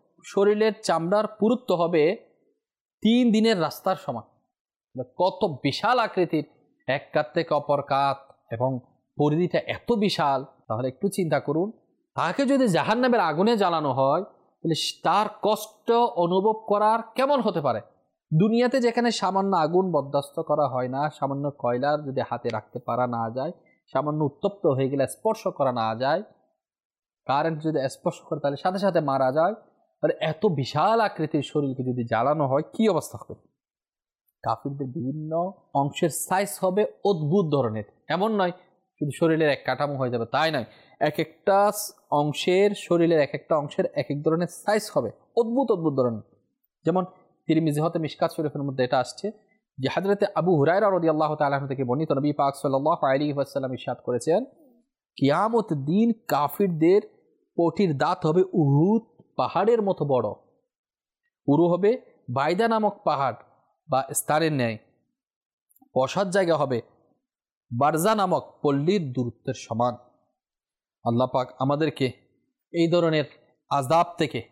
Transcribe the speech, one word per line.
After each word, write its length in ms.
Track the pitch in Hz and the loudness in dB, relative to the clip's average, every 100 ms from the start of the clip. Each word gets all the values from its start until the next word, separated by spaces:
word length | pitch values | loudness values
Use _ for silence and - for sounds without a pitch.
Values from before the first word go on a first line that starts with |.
| _ _ | _ _
শরীরের 480 | - 196 202 208 220 214 | -4 2 2 4 0 0
চামড়ার 440 | - 165 165 208 208 - | -2 -2 0 0 0 0
পুরুত্ব 300 | 214 247 - | 0 0 0
হবে 280 | 170 170 170 151 220 - _ _ _ _ _ _ _ | 0 2 4 2 0 -8 _ _ _ _ _ _ _
তিন 200 | 214 240 240 | 2 4 4
দিনের 280 | 214 226 196 | 4 2 2
রাস্তার 360 | 151 - 190 185 | -2 -2 -4 -4
সমান। 300 | - 120 - _ _ _ _ _ _ | -6 -10 -12 _ _ _ _ _ _
তাহলে 140 | 131 123 - | -14 -12 -2
কত 240 | 180 185 202 131 | -2 0 -4 -2
বিশাল 340 | 143 - 214 254 | -4 -2 0 0
আকৃতির, 460 | 220 - 170 160 143 _ _ _ - | 0 0 0 -2 -4 _ _ _ -4
এক 220 | 139 - | -4 -2
কাত 120 | 151 151 | -4 -2
থেকে 200 | 170 160 | -4 -2
অপর 260 | 147 143 143 | -2 0 -2
কাত, 360 | 135 139 139 131 - _ _ | 0 0 0 -2 -10 _ _
এবং 200 | 113 127 127 - _ _ - | -4 -4 -4 -10 _ _ -2
পরিধিটা 400 | 147 156 180 165 | 0 0 0 -2
এত 300 | - 107 - | -4 -8 -4
বিশাল। 480 | 233 202 - 147 131 143 _ - | 0 0 0 0 -2 -6 _ -8
তাহলে 180 | 113 131 | -6 -6
একটু 200 | - 196 | -4 -4
চিন্তা 320 | - 165 143 | -2 -2 -2
করুন, 280 | - 156 202 - _ _ _ | -2 -2 -4 -8 _ _ _
তাকে 280 | - 160 226 269 | -4 -4 0 2
যদি 220 | 277 240 | 2 4
জাহান্নামের 520 | 165 139 233 254 233 | 2 2 2 2 2
আগুনে 340 | 170 151 214 226 | 2 2 2 2
জ্বালানো 360 | 185 165 147 | 2 2 0
হয়, 320 | 135 135 165 202 _ _ _ | 2 2 2 -2 _ _ _
তাহলে 140 | 170 151 - - | -4 -2 -4 -4
তার 240 | 160 190 208 - | 0 2 0 -2
কষ্ট 460 | 202 214 - _ - 233 240 175 | -2 -2 -4 _ 0 2 2 0
অনুভব 400 | 170 185 214 220 - | 0 2 0 -2 -2
করার 320 | 202 214 226 - | 0 2 0 -2
কেমন 260 | - 269 277 | -2 0 0
হতে 200 | 214 165 | 0 -2
পারে? 200 | 139 110 - _ _ _ _ | -2 -2 -6 _ _ _ _
দুনিয়াতে 500 | 156 208 233 247 262 | 2 4 4 2 2
যেখানে 300 | 247 240 240 | 0 0 0
সামান্য 420 | - 185 190 196 180 | 0 -2 0 0 2
আগুন 280 | 156 175 190 | 2 2 2
বরদাস্ত 440 | 151 135 143 - - | 0 0 -2 -2 -8
করা 260 | 160 151 139 | -2 0 0
হয় 200 | 127 127 | 0 -4
না, 220 | 131 151 | -2 -4
সামান্য 340 | - 139 139 143 - | -4 -6 -4 -6 -4
কয়লার 400 | 120 123 139 151 | -2 0 0 -2
যদি 160 | 143 127 | -4 -6
হাতে 280 | 113 120 120 | -4 -6 -4
রাখতে 280 | 110 - 120 | -6 -8 -10
পারা 260 | - 120 123 | -6 -2 -2
না 240 | 117 113 | -2 -6
যায়, 220 | 123 156 - _ _ _ | -6 -8 -10 _ _ _
সামান্য 280 | - 151 151 | -4 -2 -2
উত্তপ্ত 400 | 147 - - 196 160 | -2 -2 -6 -2 0
হয়ে 220 | 131 135 | 0 0
গেলে 160 | 139 131 | 0 -4
স্পর্শ 360 | - 220 220 185 | -2 -4 -2 -6
করা 240 | - 131 | -2 -2
না 160 | 120 113 | 0 -2
যায়, 280 | 113 135 170 220 _ _ _ _ _ _ _ _ _ - | -2 -2 -2 -4 _ _ _ _ _ _ _ _ _ -4
কারেন্ট 320 | 139 165 151 | -2 0 -2
যদি 160 | 156 151 135 | -2 -2 -4
স্পর্শ 300 | - 175 - - | -4 -6 -8 -8
করে 120 | 151 | -4
তাহলে 160 | 143 143 | -4 -2
সাথে 220 | 185 190 | -4 0
সাথে 220 | 196 165 | 0 0
মারা 320 | 143 135 131 | 0 2 2
যায়, 220 | 151 175 226 - _ _ _ | 2 0 -2 -12 _ _ _
তাহলে 160 | 202 - | -2 0
এত 220 | 156 - 214 | -4 0 0
বিশাল 520 | 139 123 147 190 226 | 0 -2 0 2 2
আকৃতির 420 | 202 - 151 147 | 0 -2 -2 -2
শরীরকে 400 | 135 151 139 127 | -2 -2 -2 -4
যদি 200 | 127 123 | -4 -4
জ্বালানো 400 | 117 110 131 156 135 | -2 0 0 0 0
হয়, 180 | 139 165 | 0 -2
কি 100 | - 220 | 0 2
অবস্থা 280 | 160 - - | 2 -4 -12
হবে? 160 | - - _ _ _ _ _ _ _ _ _ _ | -16 -18 _ _ _ _ _ _ _ _ _ _
কাফিরদের 420 | 110 113 139 143 131 | -6 -6 -6 -8 -8
বিভিন্ন 460 | 143 127 156 156 160 185 - _ | -6 -6 -6 -6 -4 -4 -8 _
অংশের 380 | 139 143 - 170 - - | -2 -2 -2 -4 -2 -2
সাইজ 240 | 190 196 - | -2 -2 -2
হবে 200 | 185 202 208 - | -2 0 -2 -2
অদ্ভুত 400 | 202 175 147 202 160 143 | -2 0 2 2 2 0
ধরনের। 300 | 117 107 - _ - | 0 -4 -10 _ -6
এমন 220 | 165 220 208 | -2 0 0
নয় 120 | 180 175 _ _ _ _ | 0 -4 _ _ _ _
শুধু 140 | 147 - | -8 0
শরীরের 300 | 165 160 156 | 2 4 2
এক 100 | 131 - | 0 -4
কাঠামো 280 | 127 147 135 | -4 -4 -2
হয়ে 140 | 127 | -2
যাবে, 160 | 117 117 | -2 -2
তাই 240 | 135 160 | 0 0
নয়। 160 | 143 107 - _ _ | -2 -6 -14 _ _
এক 160 | 151 - | -2 -2
একটা 400 | 156 - - 196 208 | -6 -4 0 2 2
স-, 200 | 208 - - _ | 0 -10 -14 _
অংশের, 600 | 147 151 - - 180 202 | 0 0 -2 0 4 2
শরীরের 460 | 202 - 170 170 160 | 0 -2 2 4 4
এক 120 | 139 | 2
একটা 200 | 147 - 156 | -4 -2 -2
অংশের 300 | 147 - 180 | -2 -4 -4
এক 140 | 147 - | -4 -6
এক 80 | 143 | -4
ধরনের 240 | 156 165 170 | 0 0 -2
সাইজ 380 | - - 214 - | -6 -2 -2 0
হবে, 160 | 285 110 - _ 233 | -4 -4 -8 _ -2
অদ্ভুত 320 | 233 247 247 | 0 0 0
অদ্ভুত 240 | 190 160 | 0 0
ধরনের। 300 | 135 123 110 - _ _ _ _ _ 160 | 0 0 -2 -12 _ _ _ _ _ -2
যেমন 180 | 180 180 - _ _ - | 0 -2 -10 _ _ 0
তিরমিজি 320 | 160 156 147 | 0 2 0
হতে 180 | 165 165 | -2 -2
মিশকাত 320 | 151 - 165 - | -6 -4 -4 -2
শরীফের 260 | 151 147 | -6 -6
মধ্যে 200 | 139 135 | -6 -2
এটা 140 | 127 135 | 0 0
আসছে 280 | 127 - 208 - _ _ _ - | -2 -6 -10 -10 _ _ _ -6
যে 100 | 131 | -4
হযরতে 300 | 170 196 202 - | -2 0 0 0
আবু 180 | 160 175 156 | 0 2 4
হুরায়রা 320 | 143 190 208 | 4 4 2
রাদিয়াল্লাহু 440 | 185 165 151 156 151 | 2 2 2 0 0
তাআলা 200 | 143 139 | 0 0
আনহু 120 | 139 | -4
থেকে 160 | 135 | -4
বর্ণিত, 260 | 123 135 160 | -2 -2 0
নবী 180 | 139 147 | 0 0
পাক 200 | 147 139 - | 0 -2 0
সাল্লাল্লাহু 460 | 143 135 151 170 143 | -2 0 0 2 2
আলাইহি 280 | 139 147 139 | 2 0 -2
ওয়াসাল্লাম 360 | 135 139 131 | -4 -4 -6
ইরশাদ 260 | 123 - 123 - | -6 -8 -8 -4
করেছেন, 340 | 123 156 185 269 _ _ _ _ _ _ - | -2 0 0 -2 _ _ _ _ _ _ -2
কিয়ামত 520 | 135 160 214 226 - | 0 2 2 0 0
দিন 360 | 147 139 196 233 220 - | -4 0 2 2 0 -2
কাফিরদের 760 | 143 147 - 196 156 165 202 - _ _ _ _ - | 0 0 0 0 2 4 4 2 _ _ _ _ 0
পটির 340 | 170 - 190 139 | 0 2 0 2
দাঁত 220 | 151 185 156 | 0 0 2
হবে 160 | 175 185 | 2 2
উহুদ 500 | 202 139 143 180 226 - _ _ - | 2 4 4 4 2 -2 _ _ -4
পাহাড়ের 440 | 127 170 208 233 | -2 2 2 2
মতো 200 | 196 180 | 2 -2
বড়। 240 | 143 127 107 98 _ _ _ _ _ _ _ _ _ _ - | 0 0 0 -8 _ _ _ _ _ _ _ _ _ _ 2
উরু 160 | 147 170 | 4 4
হবে 220 | 175 202 254 - _ - | 4 2 2 -4 _ -8
বাইদা 360 | 123 151 180 226 | -2 0 2 2
নামক 260 | 220 208 208 | 2 0 0
পাহাড় 340 | 165 143 131 110 - _ _ _ - | -2 0 0 -4 -14 _ _ _ -2
বা 120 | 131 131 | -2 -2
স্থানের 400 | - - 151 160 | -6 -2 0 2
ন্যায়। 260 | 139 117 110 - _ _ _ _ _ _ _ _ _ _ | 0 -2 -4 -14 _ _ _ _ _ _ _ _ _ _
বসার 340 | 127 131 180 196 | -2 0 -2 0
জায়গা 260 | 190 170 151 | 0 2 2
হবে 220 | 135 117 - _ _ _ _ _ _ _ _ | 0 -2 -6 _ _ _ _ _ _ _ _
বারজা 420 | 120 143 156 196 | 0 2 2 0
নামক 300 | 214 185 151 - - | 2 0 0 -2 -4
পল্লীর 400 | 147 143 156 202 139 | 0 2 0 0 -2
দূরত্বের 460 | 127 120 - - 123 - | -4 -4 -6 -10 -10 -6
সমান। 280 | 113 123 117 _ _ _ _ _ _ _ _ _ _ | -2 -2 -2 _ _ _ _ _ _ _ _ _ _
আল্লাহ 240 | 123 117 127 | -2 0 0
পাক 140 | 131 127 - | -2 -4 -4
আমাদেরকে 480 | 139 143 156 - 127 - _ _ _ _ _ | -2 0 -2 -2 -4 -4 _ _ _ _ _
এই 160 | 170 165 | -2 2
ধরনের 360 | 175 165 156 139 - _ _ _ | 4 2 2 -2 -10 _ _ _
আযাব 360 | 143 131 165 170 - | -2 2 2 2 -2
থেকে 220 | 156 120 - | -4 -4 -10